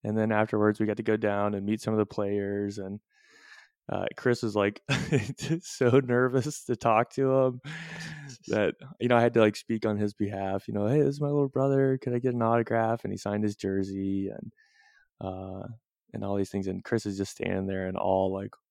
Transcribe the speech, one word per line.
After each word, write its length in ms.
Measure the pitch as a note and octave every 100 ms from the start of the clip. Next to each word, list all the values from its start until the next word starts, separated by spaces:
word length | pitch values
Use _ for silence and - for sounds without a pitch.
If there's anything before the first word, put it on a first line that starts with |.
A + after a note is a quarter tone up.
and 140 | G#2+ A2
then 160 | A2
afterwards, 480 | G#2+ G#2+ G#2+ G#2+ G#2
we 60 | G#2+
got 100 | G#2+
to 60 |
go 140 | A2 A2
down 380 | G#2+ G2+ G#2
and 120 | G2+ G2+
meet 140 | G#2+
some 140 | -
of 40 | A2
the 80 | G#2
players. 720 | - G2+ G2+ G2+ G2+ G2+ G2+
And, 220 | F#2+ G#2 _ _ _ - - - - _ -
uh, 160 | - - -
Chris 260 | B2+ A#2+
is, 140 | A2+ G#2
like, 240 | G2+ G#2 -
<laughs> 720 | - - C#3 G2 C3 - E3
so 400 | - - B2 C3
nervous 640 | B2+ B2 B2+ B2+ D3 -
to 120 | - A#2+
talk 340 | A#2+ A2 A#2+
to 200 | - C3+
him 280 | C3+ C3 B2 C#3+ D#3+ - - - D3+ C#3+ B2 -
that, 280 | G#2+ G2 - C3 -
you 100 | A#2+
know, 80 | A#2+
I 40 |
had 140 | A#2
to, 60 | A#2
like, 160 | G#2+ G#2
speak 280 | - A2+
on 140 | A2 G#2
his 160 | G#2
behalf. 540 | - G2+ G2 F#2+ G2 -
You 40 |
know, 140 | G#2+ G#2
"Hey, 140 | D3
this 160 | C#3+ C#3+
is 40 |
my 80 | C#3+
little 200 | D3 C#3
brother. 480 | C3 C#3 C3+ C3+ C3
Could 140 | -
I 40 | A#2+
get 140 | B2+
an 80 | A#2+
autograph?" 640 | A2+ A#2 A#2 A#2 A2+ A#2
And 80 | G2+
he 60 | G2
signed 260 | G#2 G#2
his 120 | G#2+ G2+
jersey 760 | G2+ F#2+ G2 G2 G2 G2 G2
and, 220 | - - - _ _ _ _ _ -
uh, 480 | F#2+ F#2 F#2+ F#2 - A2+ _ _ _
and 100 | A2
all 120 | G2+ G2+
these 140 | G2
things. 160 | G2+ F#2+
And 160 | F#2
Chris 220 | - A2+ G#2
is 100 | G2
just 160 | G2
standing 340 | - G2 F#2+ F#2+
there 200 | F#2+ F#2
and 100 | F#2
all 360 | F#2+ F#2+ F#2+
like, 180 | F#2+ G2+ - _